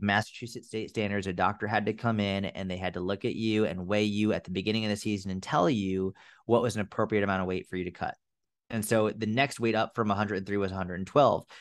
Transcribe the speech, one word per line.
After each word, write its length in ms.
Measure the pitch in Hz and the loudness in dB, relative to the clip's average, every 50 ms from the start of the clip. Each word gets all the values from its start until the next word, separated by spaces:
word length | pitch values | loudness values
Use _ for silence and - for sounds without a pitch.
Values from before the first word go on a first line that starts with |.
Massachusetts 680 | 101 101 101 104 110 - - - 123 120 - 123 - | 2 2 4 2 2 0 -6 -12 -12 -12 -12 -14 -12
state 220 | - - 110 107 104 | -8 -6 -6 -6 -4
standards. 380 | - 113 104 98 101 101 92 | -2 -2 0 0 0 0 -2
A 60 | 98 90 | -2 0
doctor 320 | 95 90 95 104 - 107 | 2 2 0 0 -2 -2
had 180 | 104 113 107 104 | 0 0 2 2
to 80 | 107 107 | 0 -2
come 260 | - - 117 113 107 | 0 0 0 2 2
in 260 | 101 101 98 98 98 | 2 2 0 0 -2
and 240 | - - - 95 92 | -4 -6 -6 -6 -6
they 80 | 90 | -4
had 180 | 90 92 90 87 | -4 -4 -4 -4
to 40 | 90 | -2
look 240 | 90 92 101 95 - | -2 -2 -2 -2 -2
at 100 | 120 - | -4 -2
you 300 | 98 113 110 107 107 107 | 0 0 2 2 2 2
and 220 | 76 87 90 90 | 0 0 -4 -4
weigh 160 | 90 104 104 107 | 0 0 2 2
you 300 | 107 104 104 107 107 95 | 2 2 2 2 2 2
at 100 | 87 - | 0 -2
the 80 | - | -4
beginning 320 | 92 98 95 107 107 113 110 | -4 -2 0 0 0 0 0
of 40 | 104 | -2
the 80 | 104 | -2
season 340 | 101 - 107 104 98 95 98 | -2 -2 -2 -2 -2 -4 -6
and 100 | 92 95 | -6 -6
tell 280 | - - 156 151 175 170 | -4 0 2 2 4 4
you 440 | 135 107 98 92 95 95 95 95 95 - - - - - _ | 2 2 0 0 0 0 -2 -2 -4 -8 -16 -20 -20 -10 _
what 160 | - 117 117 | 2 2 4
was 140 | 120 120 101 | 4 2 0
an 60 | 107 | -2
appropriate 420 | 98 - - - 110 107 110 104 101 | -4 -4 -2 -2 0 2 2 2 2
amount 180 | 98 98 92 | 2 2 0
of 60 | 92 | 0
weight 200 | 92 92 92 - - | 0 -2 -4 -4 -4
for 80 | - | -6
you 80 | 92 87 | -4 -4
to 60 | 87 | -6
cut. 240 | 82 - 87 - - - _ _ _ _ _ _ _ _ _ - | -6 -6 -6 -6 -6 -10 _ _ _ _ _ _ _ _ _ -6
And 140 | 117 113 107 | -4 -4 0
so 280 | - 117 110 110 107 | 2 4 4 4 2
the 160 | - 110 110 | 0 -2 -2
next 320 | 107 107 127 139 139 - - | 0 2 2 2 2 0 0
weight 160 | 117 113 107 | 0 2 2
up 180 | 107 110 - - | 2 0 0 -2
from 160 | - 113 104 | -2 0 0
a 60 | 101 | 2
hundred 220 | 98 107 104 107 | 0 0 0 -2
and 100 | 95 95 | -4 -2
three 100 | 98 101 | -2 -2
was 140 | 101 98 92 | 0 0 -2
a 40 | 95 | -2
hundred 200 | 95 95 90 90 | -4 -4 -4 -6
and 100 | 90 95 | -6 -6
twelve. 400 | - - 147 139 120 92 - - - - - | 0 4 6 6 6 4 2 -2 -8 -18 -20